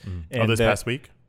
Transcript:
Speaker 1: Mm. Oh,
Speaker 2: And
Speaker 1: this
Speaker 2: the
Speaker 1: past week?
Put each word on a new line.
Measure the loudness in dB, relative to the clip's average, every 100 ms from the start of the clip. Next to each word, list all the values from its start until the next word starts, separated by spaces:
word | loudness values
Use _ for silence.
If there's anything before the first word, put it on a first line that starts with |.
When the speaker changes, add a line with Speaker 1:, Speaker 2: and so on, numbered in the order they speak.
| -12
Speaker 1:
Mm. | -12 -8
Oh, | -2
Speaker 2:
And | 0
Speaker 1:
this | 4
Speaker 2:
the | 4
Speaker 1:
past | 2 -2
week? | -6 -8 _